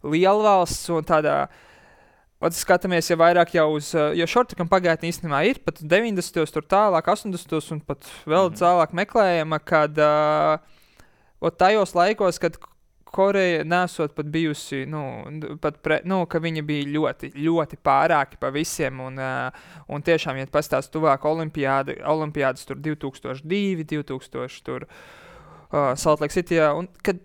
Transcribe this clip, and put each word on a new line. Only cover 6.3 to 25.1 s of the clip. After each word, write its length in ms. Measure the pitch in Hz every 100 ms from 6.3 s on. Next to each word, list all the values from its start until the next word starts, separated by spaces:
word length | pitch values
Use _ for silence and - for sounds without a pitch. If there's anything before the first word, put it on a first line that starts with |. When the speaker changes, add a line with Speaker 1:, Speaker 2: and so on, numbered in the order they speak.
| - 156
Speaker 1:
tur 140 | - 147
tālāk, 400 | 190 214 175 165
astoņdesmitos 640 | 202 214 180 - 160 -
un 100 | 156
pat 280 | - 160 - -
vēl 260 | - 160 190
Speaker 2:
Mhm. 80 | 185
Speaker 1:
tālāk 380 | 175 180 156 170
meklējama, 600 | 202 240 196 170 156 156
kad, 320 | - 160 151
ā, 640 | 151 151 151 151 151 156 156 _ - _ _ - _ _ _
ot 140 | 165 -
tajos 380 | 185 214 196
laikos, 460 | 175 180 214 196 165
kad 180 | 175 - - _ _ _ _
Koreja 560 | - 196 196 185 165
nesot 520 | 156 175 180 - 151
pat 120 | - 151
bijusi, 600 | 160 160 147 - 139 135
nu, 180 | 156 139 117 -
n-, 320 | 151 - 151
pat 200 | 151 147
pre-, 200 | - 156
nu, 220 | 175 190 165
ka 140 | 170
viņa 220 | 165 160
bija 220 | 151 147 143
ļoti, 440 | 147 156 131 160
ļoti 440 | 143 151 170 151 -
pārāki 600 | - 139 156 160 139 -
pa 100 | 131
visiem, 480 | 139 160 - 143 131
un, 180 | 131 131
ā, 340 | 131 131 127 - - -
un 180 | - 147
tiešām, 360 | 147 160 160 135
ja 80 | 135
paskatās 440 | 147 151 135 135
tuvāk 320 | 160 156 135
olimpiādi-, 800 | 151 160 160 151 135 135 139 -
olimpiādas 640 | - 156 151 151 135 131 -
tur 80 | 135
divtūkstoš 680 | 151 151 143 - - 131
divi, 400 | 151 196 202 180
divtūkstoš 760 | 156 151 143 131 - - 127 -
tur, 240 | - 127 127 - -